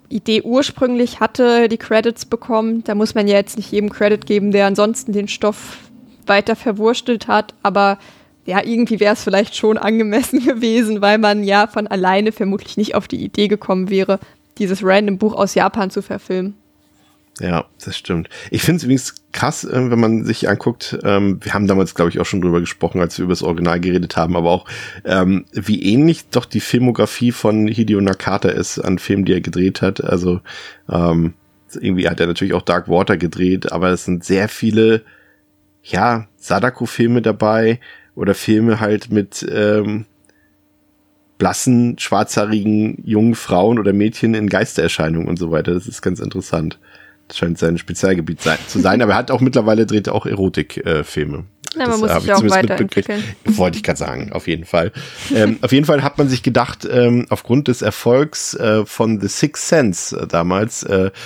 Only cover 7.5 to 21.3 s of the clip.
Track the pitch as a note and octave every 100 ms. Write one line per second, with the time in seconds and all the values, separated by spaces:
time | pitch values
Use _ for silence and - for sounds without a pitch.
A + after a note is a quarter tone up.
7.5 | - G3+ G3 G3+ G3 - - _ _ -
8.5 | F#3 - A#3 A#3 G#3+ G#3 A3 - G3 G#3+
9.5 | - G#3+ A3 G#3 A3 G#3+ G#3+ A#3+ B3+ B3
10.5 | A#3 A#3 A3+ A3 G#3+ G3+ G#3+ G#3 G#3 G3
11.5 | G3+ G#3+ G#3+ G#3 G3 F#3 G3 G#3+ - F#3+
12.5 | G3 - - G#3+ - - - G3+ - G3+
13.5 | G#3 - F#3+ F#3 F#3+ F#3+ F#3+ - _ _
14.5 | - G3 F#3+ F#3+ G3 G#3 F#3 G#3+ - G3
15.5 | F#3 F#3+ A3+ F#3+ G3+ G3 G3 - F#3 F#3+
16.5 | G3+ _ _ _ _ _ _ _ - F#2
17.5 | E2+ - _ - - - E2+ E2+ - -
18.5 | - D#3 E3+ B2 C3+ - - _ - B2+
19.5 | - - B2+ B2+ A#2 A2+ A2+ A2+ A2+ -
20.5 | G#2 A#2+ A#2 - C#3+ G2+ G2+ G2+